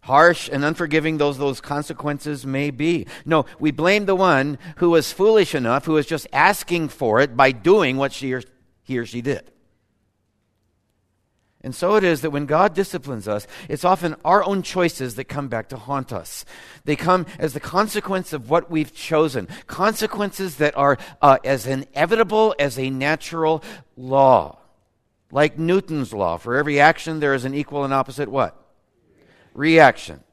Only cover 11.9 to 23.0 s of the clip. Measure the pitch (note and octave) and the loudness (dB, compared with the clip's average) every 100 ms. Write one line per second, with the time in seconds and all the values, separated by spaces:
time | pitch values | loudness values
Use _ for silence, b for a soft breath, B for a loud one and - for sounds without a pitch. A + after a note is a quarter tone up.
11.9 | G#3+ F#3 D#3 D3+ C#3+ C#3+ D3+ G3+ E3 G3 | 2 4 0 -2 -4 0 2 2 2 -4
12.9 | F3 C#3 A#2+ G#2 G#2 - B B D3+ F3+ | -4 -8 -10 -6 -6 -6 B B -2 0
13.9 | F#3+ E3+ D#3 D3+ G3 F3+ G3 E3 F#3 F3 | 0 -2 -4 2 2 2 -4 -4 -2 -2
14.9 | - C3 G#2+ C3 C#3 C#3 A2+ A2 B2+ A2 | -2 -10 -8 -10 -8 -6 -8 -8 -14 -8
15.9 | C#3 C3 G#2 E2 - - B B B - | -8 -6 -10 -10 -16 -18 B B B -6
16.9 | D3 D#3+ F#3 D#3+ B D#3 D3 - F3+ G#3 | -2 2 2 0 B -6 -6 -4 -2 -2
17.9 | G#3 F#3 F#3+ - D3+ A2+ E3 - E3 D#3 | -2 -4 -6 -4 -10 -2 -2 0 -4 -4
18.9 | - - D#3 D#3 B2+ F2+ B - - G3 | -8 -2 0 2 -2 -8 B -16 -2 -2
19.9 | A3 G#3+ G3+ G#3 - F#3+ D3 D3+ C#3+ C#3 | 0 -6 -4 -6 -4 -8 0 -2 2 2
20.9 | C#3 B B D3 C3 B2+ C#3 A2 C3+ - | 2 B B 6 6 2 -4 -2 -6 -6
21.9 | C3+ E3 A3 G#3+ G#3+ A3 - C#3+ B2 C3 | -2 0 2 2 2 2 2 -2 -2 -6
22.9 | C3+ | -2